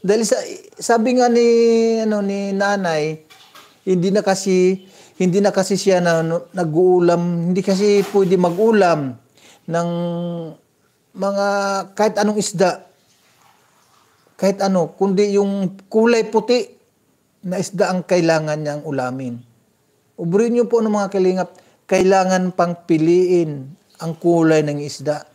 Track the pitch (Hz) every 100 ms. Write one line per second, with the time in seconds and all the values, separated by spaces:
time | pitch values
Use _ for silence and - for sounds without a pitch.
0 | 185 214 220 - - - - - - 233
1 | 220 247 240 233 240 233 233 226 226 226
2 | 220 208 196 196 196 196 202 202 185 156
3 | 151 156 _ - - - - _ - 185
4 | 180 202 196 190 196 185 185 185 - -
5 | - _ 185 180 196 185 190 190 196 180
6 | 175 165 160 165 170 190 170 151 185 180
7 | 170 170 175 170 170 180 196 190 208 202
8 | 196 202 196 185 175 170 220 220 180 160
9 | 139 120 _ _ - - - 165 170 170
10 | 175 170 175 170 165 156 _ _ _ _
11 | _ - 190 202 202 202 196 196 190 -
12 | 214 196 208 214 - 170 185 151 - _
13 | _ _ _ _ _ _ _ _ _ _
14 | _ _ _ _ 185 196 196 185 160 -
15 | 196 190 208 202 202 196 185 - - 220
16 | 226 233 220 247 - 247 - - _ _
17 | _ _ _ _ 180 180 185 180 190 185
18 | 165 180 165 160 156 151 151 147 151 139
19 | 127 131 131 120 - _ _ _ _ _
20 | _ _ 170 190 233 240 226 226 220 208
21 | 196 196 185 185 175 - _ _ _ 190
22 | 185 190 185 185 185 180 175 170 - 160
23 | 160 175 180 180 160 143 131 165 _ _
24 | 165 156 175 170 165 156 147 147 147 -
25 | 139 147 -